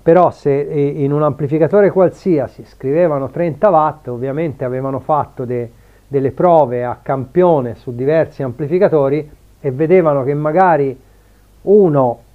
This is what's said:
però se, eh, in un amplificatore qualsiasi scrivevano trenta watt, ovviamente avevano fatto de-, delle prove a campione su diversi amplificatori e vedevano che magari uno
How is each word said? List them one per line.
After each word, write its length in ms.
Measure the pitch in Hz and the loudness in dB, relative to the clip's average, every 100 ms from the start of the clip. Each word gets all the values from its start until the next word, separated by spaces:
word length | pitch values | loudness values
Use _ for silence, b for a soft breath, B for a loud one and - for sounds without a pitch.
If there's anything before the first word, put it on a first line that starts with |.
però 300 | - 175 165 | 4 4 4
se, 300 | - 147 139 | 0 -2 -2
eh, 420 | 151 156 143 156 | -2 -2 -2 -2
in 80 | 139 | -2
un 120 | 147 | 0
amplificatore 680 | 151 - 143 156 156 202 196 | -2 -2 -4 0 2 4 2
qualsiasi 720 | 190 175 - 190 156 117 - 113 | 2 0 0 -2 -2 -2 -10 -20
scrivevano 640 | - 131 156 175 143 135 | -10 -4 0 0 0 -6
trenta 400 | 156 170 143 208 | -4 -6 0 2
watt, 380 | 165 151 - - | 2 0 -4 -12
ovviamente 560 | 120 131 139 165 123 | -8 -6 -6 -6 -6
avevano 360 | 127 127 135 131 | -6 -6 -6 -8
fatto 440 | 123 147 - - | -2 -2 -2 -8
de-, 260 | 123 123 117 b b b b | -6 -6 -8 b b b b
delle 240 | 139 131 | -4 -4
prove 540 | - 175 165 135 123 123 | 0 4 4 2 -2 -6
a 140 | 120 | -8
campione 760 | - 135 127 180 180 156 120 110 | -6 -6 -2 2 2 2 -2 -10
su 180 | - | -12
diversi 480 | 120 135 160 143 - | -6 0 0 -2 -6
amplificatori 880 | 135 117 143 180 196 156 135 147 147 - _ _ | -8 -6 -4 0 2 2 0 -2 -6 -18 _ _
e 120 | 147 | -8
vedevano 520 | 131 156 185 160 143 | -4 2 4 4 0
che 100 | 131 | -2
magari 640 | 147 151 160 185 151 139 127 b b b b b _ | -2 -2 2 2 2 0 -6 b b b b b _
uno 580 | - 208 185 143 127 117 _ | 2 4 4 2 0 -2 _